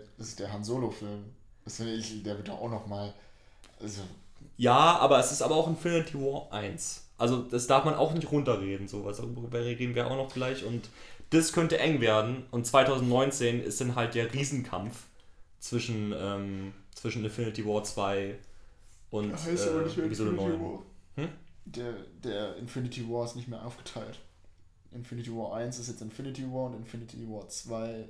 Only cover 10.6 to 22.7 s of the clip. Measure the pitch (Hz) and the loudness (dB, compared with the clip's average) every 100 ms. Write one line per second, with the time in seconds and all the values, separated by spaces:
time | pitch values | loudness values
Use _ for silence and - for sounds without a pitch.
10.6 | 107 120 - - - - - 160 160 - | -4 -4 -6 -14 -16 -14 4 6 6 4
11.6 | 165 165 139 147 113 107 113 131 - 120 | 4 4 4 6 6 6 4 -2 -2 -2
12.6 | 120 139 135 131 123 123 139 135 120 120 | 6 8 8 6 4 6 4 4 2 2
13.6 | - - 123 123 117 117 113 131 143 135 | 0 0 0 2 2 0 0 0 0 -2
14.6 | - 90 104 - - - - - - - | -2 -4 -6 -8 -16 -20 -20 -20 -20 -16
15.6 | - 120 120 110 104 90 98 98 98 98 | -4 -2 0 -2 -2 -2 -2 -2 -4 -6
16.6 | 98 98 - - 117 113 107 113 113 107 | -8 -12 -18 -8 -4 -2 -2 -2 -4 -2
17.6 | 107 107 104 - 98 98 98 101 - - | 0 0 0 -2 0 0 -2 -6 -14 -18
18.6 | - - - - - 107 104 156 165 175 | -18 -20 -20 -20 -8 -4 -4 -4 -2 0
19.6 | 170 160 160 170 160 107 113 92 95 82 | 2 2 0 0 -2 0 0 2 0 0
20.6 | - - - - - - 156 - - - | -4 -8 -14 -20 -12 -8 -8 -8 -18 -18
21.6 | - 120 120 104 82 - 127 101 104 85 | -12 -8 -8 -8 -12 -10 -6 -4 -6 -8
22.6 | 120 | -8